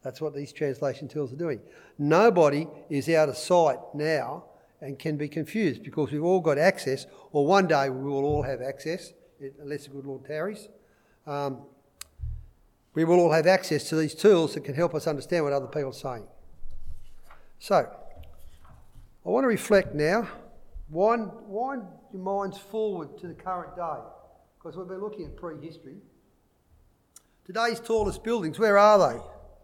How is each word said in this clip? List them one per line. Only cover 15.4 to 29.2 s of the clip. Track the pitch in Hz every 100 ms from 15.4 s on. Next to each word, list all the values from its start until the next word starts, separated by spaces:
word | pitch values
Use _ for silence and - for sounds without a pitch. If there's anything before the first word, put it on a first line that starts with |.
what | 143
other | 143 127
people | 156 135
are |
saying. | 131 139 117 98 - - - - - - - - - - - - -
So, | - 185 127 - - - - - - - - - - - - -
I | 175
want | 220
to | 269
reflect | 214 - 208 -
now. | 147 151 202 208 - - - - - -
Wind, | 156 202 233 208 165 -
wind | 202 262 269 185 - -
your | 190
minds | 185 196 196 190
forward | - 220 220 185 147 -
to | 180
the |
current | 175 185 180 156
day, | 175 170 143 - - - _ _ _
'cause | 170 165
we've | 180
been | 185
looking | 208 208
at | 156
prehistory. | - 175 151 151 156 135 175 _ _ _ _ _ _ _ _ _ _ _ - _ _ -
Today's | 190 233 233
tallest | - 226 202 -
buildings, | - 233 160 156
where | 220 202
are | 208 208
they? | 156 117